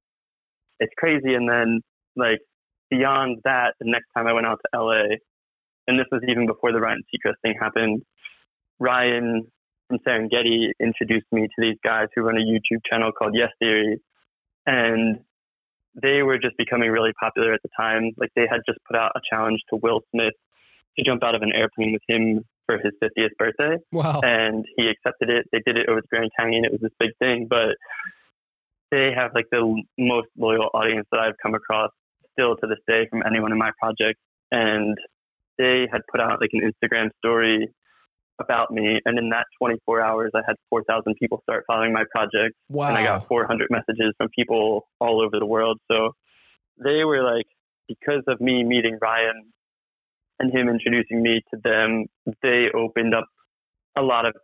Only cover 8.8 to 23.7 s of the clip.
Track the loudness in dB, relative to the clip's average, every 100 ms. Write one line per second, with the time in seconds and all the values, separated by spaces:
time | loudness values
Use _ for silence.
8.8 | 0 2 2 0 0 -2 -4 _ _ _
9.8 | _ -4 -2 -2 0 0 2 2 0 0
10.8 | -2 -2 0 0 0 0 0 0 -2 0
11.8 | 0 0 0 0 0 0 2 0 0 -4
12.8 | -2 0 0 -2 -2 0 0 0 0 2
13.8 | 2 -2 -8 _ _ _ _ _ -2 2
14.8 | 2 2 2 0 -8 _ _ _ _ _
15.8 | _ -2 2 4 4 2 -2 -4 -2 0
16.8 | 2 2 0 0 -4 0 0 0 -4 -4
17.8 | -2 0 -2 -4 -4 0 0 0 -4 -8
18.8 | -4 -2 -2 -4 -4 -2 0 -2 -4 -2
19.8 | 0 -2 -2 -2 -2 -4 _ _ _ _
20.8 | _ -4 -2 0 0 0 0 0 -2 0
21.8 | -2 -2 -2 0 2 0 -4 _ -4 -2
22.8 | -2 -2 -2 0 -2 0 -2 0 -2